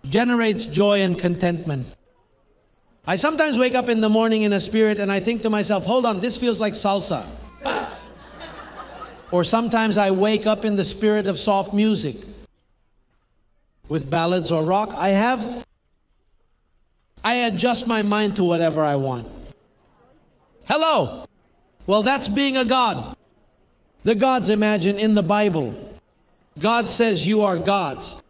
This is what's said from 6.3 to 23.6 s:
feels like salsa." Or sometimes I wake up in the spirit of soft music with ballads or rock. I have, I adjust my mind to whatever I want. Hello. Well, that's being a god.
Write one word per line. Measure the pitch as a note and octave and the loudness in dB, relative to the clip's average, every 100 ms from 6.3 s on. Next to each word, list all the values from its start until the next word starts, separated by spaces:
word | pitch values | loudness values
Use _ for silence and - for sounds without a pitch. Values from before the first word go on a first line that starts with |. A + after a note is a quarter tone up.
| - | -2
feels | A#3+ G3+ | -2 0
like | G#3+ | -2
salsa." | - G3+ G3 - C#3+ G2 - - - - - - - - - - - - - - - - - - - - | -2 -2 -2 -2 -6 -8 -16 -18 -10 -6 -6 -8 -14 -20 -20 -20 -18 -18 -16 -18 -18 -18 -16 -18 -18 -4
Or | F3+ | -2
sometimes | E3+ A3+ A#3 A3+ A3 G3+ | 2 0 2 0 2 2
I | G3 | 2
wake | F#3+ G#3 G#3+ G#3+ | 2 2 2 0
up | G#3+ | 0
in | G#3+ G3+ | 0 0
the | |
spirit | E3 - G#3+ G#3+ G3 | -2 0 0 2 -2
of | D#3+ | -2
soft | G#3+ G3 G3 | 0 0 0
music | G3+ A3 G3+ D3 G#2 - - - _ _ _ _ _ _ _ _ _ _ _ _ _ - | 0 2 0 -4 -8 -16 -20 -20 _ _ _ _ _ _ _ _ _ _ _ _ _ -6
with | D3+ C3+ | -6 -2
ballads | E3 E3 F#3 E3 | -2 0 0 0
or | E3 | 0
rock. | D#3 F#3+ G#3 | 2 0 0
I | - F#3 | -2 2
have, | G3 A#3 B3+ A3 A#3+ - _ _ _ _ _ _ _ _ _ _ _ _ _ _ - | 4 2 0 -4 -10 -14 _ _ _ _ _ _ _ _ _ _ _ _ _ _ -4
I | G#3+ B3 A#3+ | 0 2 0
adjust | F#3 B3 A#3 A#3 | 2 0 0 0
my | A3 | 0
mind | G#3 G#3 G#3 G#3 | 2 2 2 2
to | |
whatever | F3 E3+ E3 D3+ | 2 4 2 2
I | D3+ | 2
want. | C#3+ C3+ B2 A2+ - - - _ _ _ _ _ _ _ _ _ _ - | 2 -2 -4 -10 -16 -20 -20 _ _ _ _ _ _ _ _ _ _ -2
Hello. | D4+ D#4+ C#4 C3 D3+ - _ _ _ _ _ | 2 2 2 0 -6 -18 _ _ _ _ _
Well, | - G#3 | 0 2
that's | G#3+ C#4 C4+ | 2 0 0
being | A3 C#4 C4 | 0 0 0
a | |
god. | A#3 B3+ A#3 D#3 A2+ - _ _ _ _ | 2 2 2 -2 -10 -16 _ _ _ _